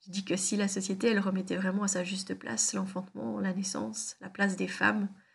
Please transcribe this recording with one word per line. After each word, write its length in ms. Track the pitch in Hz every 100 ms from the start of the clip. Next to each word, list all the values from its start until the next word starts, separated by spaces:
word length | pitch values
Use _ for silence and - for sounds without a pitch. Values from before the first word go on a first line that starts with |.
Je 60 | -
dis 140 | 185
que 120 | 196 180
si 200 | - 208
la 100 | 202
société, 420 | 196 190 190 233
elle 120 | 214
remettait 360 | 190 190 185 180
vraiment 280 | 190 190
à 40 | 202
sa 140 | 185
juste 320 | 180 190 -
place 380 | 190 - 214 -
l'enfantement, 680 | 196 190 185 190 196 226 214
la 140 | 196
naissance, 640 | 180 190 - - 220 - -
la 100 | 190
place 260 | 190 202 185
des 100 | 185
femmes, 420 | - 196 214 202 - _